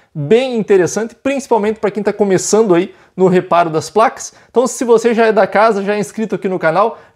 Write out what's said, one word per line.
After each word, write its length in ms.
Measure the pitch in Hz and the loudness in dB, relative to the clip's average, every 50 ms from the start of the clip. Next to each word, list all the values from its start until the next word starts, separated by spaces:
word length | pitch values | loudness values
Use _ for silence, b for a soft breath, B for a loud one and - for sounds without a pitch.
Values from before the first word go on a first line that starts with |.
| B B B | B B B
bem 440 | 156 143 143 220 240 262 262 247 | -6 0 2 2 2 2 0 -4
interessante, 580 | 226 196 - 202 190 175 156 - 202 220 226 - | -4 0 2 2 2 2 0 -2 -4 -6 -8 -10
principalmente 640 | _ - 269 277 269 - - 233 220 202 214 220 - | _ -6 -4 -4 -4 -2 -2 -2 0 0 -2 -4 -4
pra 100 | - 202 | -4 -4
quem 140 | - 214 202 | -4 -2 -4
tá 100 | 214 202 | -4 -2
começando 600 | - 208 196 185 170 - - - 214 226 208 175 | -2 0 0 0 0 0 0 0 2 2 2 2
aí 180 | 170 190 185 b b b b b | 0 0 -2 b b b b b
no 100 | - 185 | 0 2
reparo 440 | 180 180 185 180 185 170 170 170 165 | 2 2 2 0 2 0 0 0 0
das 180 | 156 156 147 - | -2 -6 -6 -2
placas. 420 | - 214 226 277 - - - - b b b | 0 0 0 0 0 -6 -16 -18 b b b
Então, 200 | b - 233 262 | b -2 0 0
se 180 | - - - 269 | 0 -2 -4 0
você 260 | 233 233 220 226 233 233 | 2 2 2 2 2 2
já 100 | 214 226 | 2 2
é 60 | 220 | 2
da 160 | 214 220 190 | 4 2 2
casa, 360 | 190 196 196 214 233 208 196 196 | 2 2 2 2 2 2 0 -2
já 120 | 196 208 | -4 -4
é 40 | 208 | -4
inscrito 360 | 190 - - - 220 208 202 | -4 -6 -6 -8 -6 -6 -6
aqui 120 | 180 - | -6 -4
no 120 | 196 185 170 | -4 -4 -2
canal, 400 | 175 160 156 185 214 226 220 B B B B | -2 0 0 2 0 0 -2 B B B B